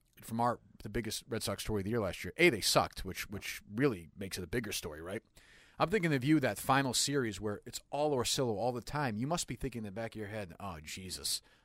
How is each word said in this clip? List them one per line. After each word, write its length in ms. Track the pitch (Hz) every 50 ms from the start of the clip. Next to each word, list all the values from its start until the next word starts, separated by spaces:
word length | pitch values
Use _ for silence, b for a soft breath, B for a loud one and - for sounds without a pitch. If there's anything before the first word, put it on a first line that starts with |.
| _ _ _ -
from 180 | - - 113 113
our, 200 | 120 120 113 - - - - - -
the 60 | 110
biggest 360 | 101 120 107 110 - - - -
Red 160 | 113 110 -
Sox 200 | - 101 - -
story 180 | - 110 104
of 20 | 92
the 60 | 101
year 100 | 117 120
last 240 | 104 90 80 - -
year. 100 | 90 - -
A, 120 | 170 175
they 120 | 123 95
sucked, 420 | - - - 143 92 78 - - -
which, 260 | 92 90 - - -
which 320 | 104 98 - - - - - 101 101
really 320 | 110 139 143 110 87 82 73 - -
makes 200 | 101 95 - -
it 60 | 90
a 20 | 80
bigger 240 | - 123 117 104
story, 300 | 92 - - 85 76 76
right? 200 | 80 87 98 113 - _ b b b b b b b b b b
I'm 100 | 151 160
thinking 240 | 196 220 170 165 151
of 100 | 131 117
you, 160 | 147 156 151
that 180 | 131 117 101 -
final 360 | - - 131 135 139 131 107
series 480 | - - 143 143 143 127 110 101 92
where 180 | 104 107 104 - -
it's 160 | 117 - - - _
all 240 | - 139 147 151 143
Orsillo 400 | 123 117 - - - 135 120 107
all 160 | 92 110 127
the 80 | 120 123
time. 360 | 104 - - 147 147 127 107 104
You 100 | 123 143
must 200 | 170 170 - -
be 80 | 131
thinking 240 | - - 135 - 120
in 60 | 107
the 60 | 104
back 240 | 95 113 113 113 -
of 40 | 110
your 100 | 107 98
head, 240 | 107 110 101 85 80 -
"Oh, 160 | 104 98 85 78
Jesus, 600 | 78 - - - 92 90 82 73 71 - - - b b b b b